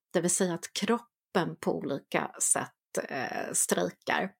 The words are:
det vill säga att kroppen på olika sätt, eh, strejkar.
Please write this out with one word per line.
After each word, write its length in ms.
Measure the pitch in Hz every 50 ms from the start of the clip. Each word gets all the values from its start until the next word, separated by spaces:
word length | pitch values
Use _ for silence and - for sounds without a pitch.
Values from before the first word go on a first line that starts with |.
| _ _
det 80 | - 180
vill 100 | 160 180
säga 240 | - - 196 180 165
att 180 | 165 - -
kroppen 840 | - - 208 220 233 233 - - _ _ _ _ - 190 160 - 160 -
på 160 | - 190 -
olika 540 | 165 - 143 139 143 - _ - - - - - -
sätt, 300 | - - - - - - - _ _ _ - - - -
eh, 440 | 143 135 - - - - - -
strejkar. 800 | - - - - - 180 180 175 - - _ - - 151 180 196 -